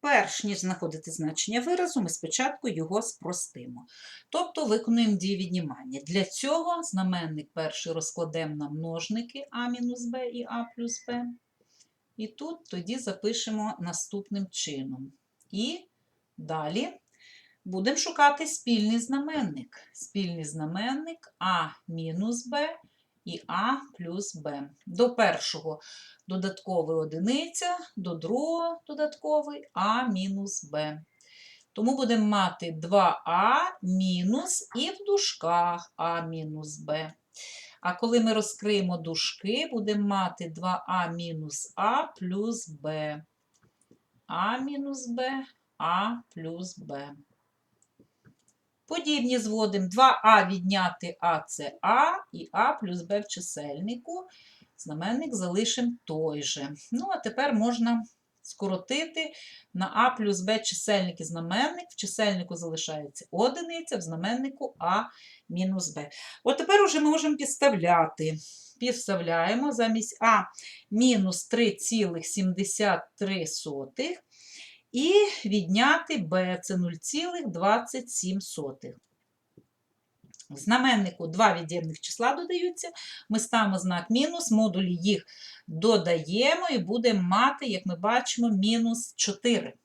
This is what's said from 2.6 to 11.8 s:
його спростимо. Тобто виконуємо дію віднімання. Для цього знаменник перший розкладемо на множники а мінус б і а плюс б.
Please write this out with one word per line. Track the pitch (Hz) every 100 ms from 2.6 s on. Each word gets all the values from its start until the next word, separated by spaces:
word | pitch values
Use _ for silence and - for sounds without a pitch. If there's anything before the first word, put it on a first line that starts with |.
| -
його | 160 160 202
спростимо. | 233 - - 180 - - 247 240 240 - - - _
Тобто | 320 349 -
виконуємо | 285 220 233 233 226 196
дію | 185 196
віднімання. | 180 180 156 131 135 135 143
Для | 185
цього | 190 - 269 320 330 339
знаменник | - 190 185 180 165 151 151
перший | - 160 - 170
розкладемо | 160 160 - 165 160 160 151
на | 147
множники | 151 165 165 165 214 240 277 277
а | 240 240
мінус | 240 240 240 240
б | 254 247
і | 240
а | 240 233 240 -
плюс | 233 - -
б. | 240 240 240 _ _ _ _